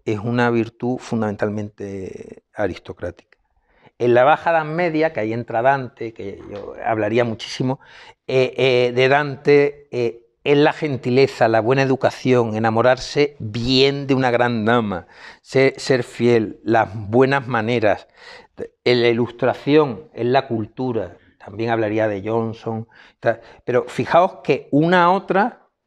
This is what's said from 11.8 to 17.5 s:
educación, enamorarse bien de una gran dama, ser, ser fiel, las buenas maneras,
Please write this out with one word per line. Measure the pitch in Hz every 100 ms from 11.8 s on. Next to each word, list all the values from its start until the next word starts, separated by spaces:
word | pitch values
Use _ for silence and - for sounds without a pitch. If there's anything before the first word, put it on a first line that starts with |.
educación, | 135 127 110 - 127 123 117 107
enamorarse | 113 113 120 127 - 147 143 -
bien | 110 113 120 131 139 139 139
de | 131
una | 131
gran | 120 120 117 107
dama, | 120 104 90 - - - -
ser, | - 131 135 -
ser | - 131
fiel, | 120 - 120 117 104 -
las | 104 113 98
buenas | 107 101 117 131 139
maneras, | 123